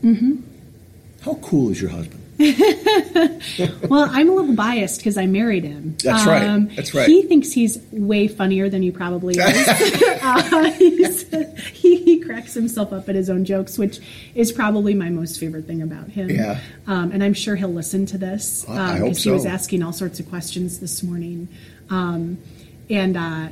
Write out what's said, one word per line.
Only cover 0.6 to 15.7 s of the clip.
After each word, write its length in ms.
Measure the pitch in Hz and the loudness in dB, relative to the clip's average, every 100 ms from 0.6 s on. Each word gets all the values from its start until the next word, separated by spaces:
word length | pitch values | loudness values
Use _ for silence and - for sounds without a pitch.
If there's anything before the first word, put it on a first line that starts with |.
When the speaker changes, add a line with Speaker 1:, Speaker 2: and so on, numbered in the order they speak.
| - - - - - - | -20 -20 -20 -20 -20 -14
Speaker 2:
How 140 | 277 320 | -10 -8
cool 280 | - 156 120 | -2 0 0
is 100 | 92 | -2
your 100 | 92 | -6
husband? 280 | 85 82 - - - | -6 -12 -14 -10 0
Speaker 1:
<laughs> 760 | 302 - 403 - 415 415 - 339 330 - - - 180 - - | 2 4 4 4 2 2 2 2 2 0 -10 -4 -4 -4 0
Well, 180 | 277 285 | 2 4
I'm 200 | 262 320 | 4 4
a 40 | |
little 200 | 381 302 220 | 4 2 2
biased 480 | 214 240 190 - | 0 0 -2 -4
'cause 140 | 214 202 | -4 0
I 80 | 190 | 0
married 360 | 196 233 190 | 2 2 0
him. 320 | 156 147 156 156 | -2 -8 -10 -4
Speaker 2:
That's 220 | - 220 208 | 0 4 4
right. 180 | 160 - | 4 4
Speaker 1:
Um, 220 | 208 208 - | 2 0 -2
Speaker 2:
That's 180 | - | -4
right. 140 | - 294 | 2 6
Speaker 1:
he 160 | 349 | 6
thinks 280 | - 311 269 | 8 4 4
he's 260 | 254 226 - - | 0 0 -2 -10
way 360 | 220 202 208 208 | -4 0 2 0
funnier 420 | - 190 190 196 | 0 0 2 0
than 120 | 190 | 0
he 100 | 180 | -2
probably 440 | 180 175 180 180 180 | -2 -6 -4 -2 2
is. 320 | 190 233 269 - 415 - | 4 4 2 2 2 4
Speaker 2:
<laughs> 60 | 480 - 269 | 2 2 2
Speaker 1:
Uh, 460 | 254 - 320 320 | 2 2 2 2
he's, 540 | - 349 - - - - 320 302 - - | 6 4 6 2 0 -6 -6 -6 -10 -16
he, 240 | - 349 349 | 2 6 6
he 220 | 349 320 | 6 4
cracks 320 | - 226 - | 2 -12 -10
himself 400 | 240 226 220 202 | -4 -4 -2 -6
up 160 | 190 196 | -6 -4
at 60 | 190 | -4
his 140 | 190 | -2
own 140 | 185 | -2
jokes, 340 | 190 196 190 - | -2 -2 -4 -4
which 220 | 202 - - - - 240 | -4 -4 -20 -20 -10 -2
is 180 | 233 | 0
probably 400 | 247 214 214 208 | 0 -2 0 0
my 160 | 202 170 | 0 -2
most 280 | 170 165 - | -4 -6 -8
favorite 280 | 160 156 | -8 -8
thing 140 | 156 | -8